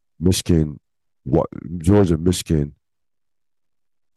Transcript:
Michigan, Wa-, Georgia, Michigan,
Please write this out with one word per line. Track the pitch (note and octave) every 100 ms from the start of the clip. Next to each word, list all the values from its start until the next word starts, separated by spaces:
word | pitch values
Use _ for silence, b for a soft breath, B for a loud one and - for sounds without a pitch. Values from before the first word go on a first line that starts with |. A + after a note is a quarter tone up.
| _ _
Michigan, | E2+ - - E2+ D2+ C#2+ _ _ _ _
Wa-, | - C#2 - G1+ G1+ F2
Georgia, | D#2+ G#2 F#2 D#2+
Michigan, | F2 F2+ - D#2+ C#2+ - _ _ _ _ _ _ _ _ _ _ _ _ _